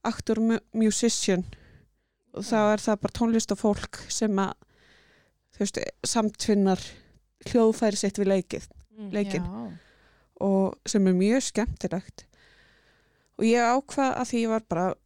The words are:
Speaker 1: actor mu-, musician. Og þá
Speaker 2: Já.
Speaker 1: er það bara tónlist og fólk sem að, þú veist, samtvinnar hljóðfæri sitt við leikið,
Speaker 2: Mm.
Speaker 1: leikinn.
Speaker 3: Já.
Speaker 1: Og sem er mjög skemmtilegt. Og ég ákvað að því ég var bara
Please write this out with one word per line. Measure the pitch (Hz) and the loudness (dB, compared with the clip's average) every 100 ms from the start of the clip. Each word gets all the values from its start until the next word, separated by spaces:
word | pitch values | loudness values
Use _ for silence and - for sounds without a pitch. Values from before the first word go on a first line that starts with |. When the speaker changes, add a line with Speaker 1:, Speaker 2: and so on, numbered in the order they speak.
Speaker 1:
actor | 220 226 - 214 | -6 -6 -4 0
mu-, | 226 226 _ | 2 0 _
musician. | 220 220 208 233 - - 185 185 - - - _ _ _ _ _ | 0 2 2 0 0 0 0 -2 -14 -20 -20 _ _ _ _ _
Og | - 208 | -12 -2
þá | 226 | 2
Speaker 2:
Já. | 208 | 4
Speaker 1:
er | 214 | 2
það | - 208 | 0 -2
bara | - - | -2 -2
tónlist | 233 226 - | 0 2 0
og | 202 | 0
fólk | 220 208 - - - | 0 0 -4 -14 -8
sem | - 220 196 | -2 0 0
að, | 196 - _ _ _ _ _ _ _ _ _ - | -2 -6 _ _ _ _ _ _ _ _ _ -4
þú | |
veist, | 202 - - _ - | -4 -4 -8 _ -4
samtvinnar | 240 214 - - 202 190 185 - - _ _ _ _ - | 0 -2 -2 0 4 4 2 -4 -18 _ _ _ _ -2
hljóðfæri | 247 220 220 220 202 | 4 4 4 0 0
sitt | 202 208 | -4 0
við | 196 | 0
leikið, | 190 - - - - - 214 | 0 -2 -10 -10 -20 -20 -16
Speaker 2:
Mm. | 202 | -6
Speaker 1:
leikinn. | 208 196 190 | -4 -2 -4
Speaker 3:
Já. | 175 208 226 170 _ _ _ _ _ - | -6 -8 -12 -14 _ _ _ _ _ -4
Speaker 1:
Og | 196 190 190 - - | 0 2 0 -2 -2
sem | 214 190 | 2 4
er | |
mjög | 180 196 254 | 4 4 2
skemmtilegt. | - - 240 - - 175 - - - _ _ _ _ _ _ _ _ _ _ - | 0 -2 -4 -4 -4 -6 -8 -20 -20 _ _ _ _ _ _ _ _ _ _ -2
Og | |
ég | 226 233 | 2 4
ákvað | 233 254 - - 262 - | 4 0 -2 -2 -2 -2
að | 247 | -4
því | 233 | -2
ég | 226 | 0
var | 220 - | -2 -2
bara | 170 185 - | -2 -2 -4